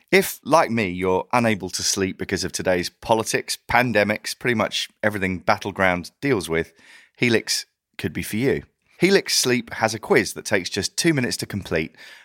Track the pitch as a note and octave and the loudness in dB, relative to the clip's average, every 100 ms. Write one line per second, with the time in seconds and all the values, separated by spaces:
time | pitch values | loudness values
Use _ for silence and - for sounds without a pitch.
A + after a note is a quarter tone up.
0 | _ F#3 F#3 - - D#3 D#3 A2+ G2 F2+ | _ 2 2 -6 2 2 4 0 -2 0
1 | F#2 F#2 - B2 A#2 G#2 F#2 - F#2 - | 0 0 0 0 2 0 -4 -6 -4 0
2 | F#2+ - F#2 F#2 F2+ - F#2 F#2 F2 - | -2 -4 -4 -4 -4 -4 0 0 -2 -8
3 | - A2+ A2 B2+ - - - A#2+ B2 G#2 | 0 0 2 -4 -4 -10 0 2 2 2
4 | G2+ G#2+ - - B2 A2+ F#2+ - - _ | 2 0 -4 -6 -2 0 0 -2 -8 _
5 | G#2+ G#2 F#2 F2+ - G2+ G#2 F#2 F#2+ F2+ | -2 0 -4 -4 0 0 0 0 2 2
6 | D#2+ _ C#3+ A#2 E2 E2 E2 _ - - | -4 _ -2 0 0 -2 -2 _ -20 -20
7 | _ _ B2 A2 - - - _ _ - | _ _ 2 2 2 -6 -6 _ _ -8
8 | F#2 D2+ E2+ G#2+ B2+ D2+ - _ _ _ | -6 -6 -4 -2 0 0 -4 _ _ _
9 | F3+ F#3+ - - C3 B2 A#2 - A2+ A2 | 4 4 2 0 2 0 -2 -2 0 0
10 | - E3 G2 - - G#2 F2 - F#2 - | 2 2 2 -4 -2 -2 -2 -4 -4 0
11 | E3+ D3 A#2+ - - - - E2 D#2+ - | 0 2 0 -4 -6 -8 -4 -2 -2 -8
12 | - - | -20 -20